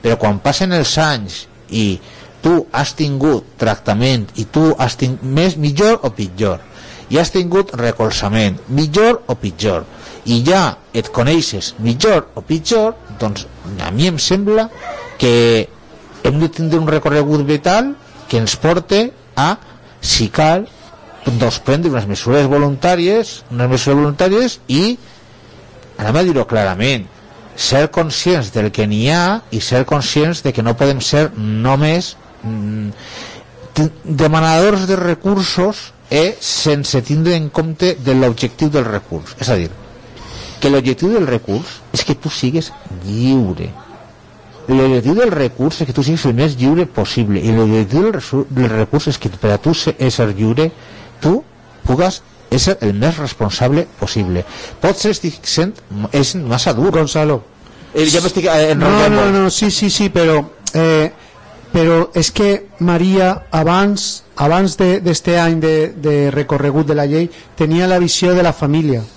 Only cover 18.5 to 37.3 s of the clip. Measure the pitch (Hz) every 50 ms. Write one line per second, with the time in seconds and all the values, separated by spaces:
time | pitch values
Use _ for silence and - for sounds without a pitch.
18.5 | - - - 156 175 175 - - 196 202 226 254 - - - - - - 139 165
19.5 | 202 - - - - - - - - - - - - - 113 101 - - 156 156
20.5 | 165 185 214 - - - - - - - - - - - - 135 120 117 123 117
21.5 | - - - - 135 147 170 170 135 120 104 101 101 - - 117 127 147 143 131
22.5 | 143 143 143 143 139 131 - 180 180 175 170 180 208 226 226 - - - - -
23.5 | 123 120 123 123 131 123 - 143 139 143 147 147 143 - 180 185 196 220 254 240
24.5 | - - - - 131 147 185 220 247 - - - - - - - - - - -
25.5 | - - - - - - - - - - 101 107 117 160 185 185 160 135 110 -
26.5 | 120 110 101 95 90 92 113 135 135 117 92 - - - - - - - - -
27.5 | - - - - 131 139 151 - - 175 165 156 - - - 175 180 160 120 95
28.5 | - 113 104 107 101 - 107 104 104 107 113 135 160 175 175 180 208 226 - -
29.5 | - 110 - - 123 127 131 - 151 147 120 - - 147 151 165 175 - - 143
30.5 | 120 123 110 117 117 120 143 139 139 131 113 - - 147 156 147 - - 107 107
31.5 | 107 110 113 127 135 135 151 151 160 175 175 - - - - - - - - 110
32.5 | 110 107 104 104 107 107 107 104 104 - - - - - - - - - - -
33.5 | - - - - - - 156 156 - - - 160 160 135 160 151 156 160 160 160
34.5 | 160 160 185 208 208 196 190 185 196 180 180 175 165 - - 190 202 196 185 -
35.5 | - 180 180 208 214 - - - - - - - - 147 160 185 - - - -
36.5 | - - - 156 147 143 139 - - 131 117 - 147 156 160 170